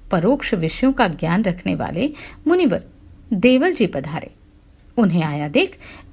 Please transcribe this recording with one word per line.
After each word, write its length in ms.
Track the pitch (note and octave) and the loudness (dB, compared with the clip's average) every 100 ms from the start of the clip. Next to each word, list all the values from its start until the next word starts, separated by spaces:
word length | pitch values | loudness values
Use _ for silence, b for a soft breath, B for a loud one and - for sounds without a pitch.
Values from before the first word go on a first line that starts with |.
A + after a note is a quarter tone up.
| - | -4
परोक्ष 440 | F3+ F3+ C#4 - | 0 2 0 0
विषयों 380 | G3+ D#3+ - C4+ | -2 -2 0 0
का 160 | C4+ G#3 | 2 0
ज्ञान 340 | D3 E3 F3+ | 0 -2 0
रखने 320 | G3 F3 F#3+ | 0 -2 -4
वाले 380 | E3+ - E3 C#4+ D4+ B B D4 | -4 -4 -4 -4 -6 B B 0
मुनिवर 380 | F4+ D#4 - - - - - - | 2 2 0 -6 -20 -20 -16 -6
देवल 400 | G3 A#3+ B3+ E4+ | 2 4 4 2
जी 140 | F4 G#3 | 0 -2
पधारे। 480 | - C#3+ D#3 - - _ - _ - - - | -2 -8 -10 -12 -20 _ -20 _ -20 -8 0
उन्हें 240 | G3+ E3+ | 2 2
आया 260 | D#3 D3 D3 | 0 -4 -2
देख 300 | D3 F#4+ - B B B | 0 0 -4 B B B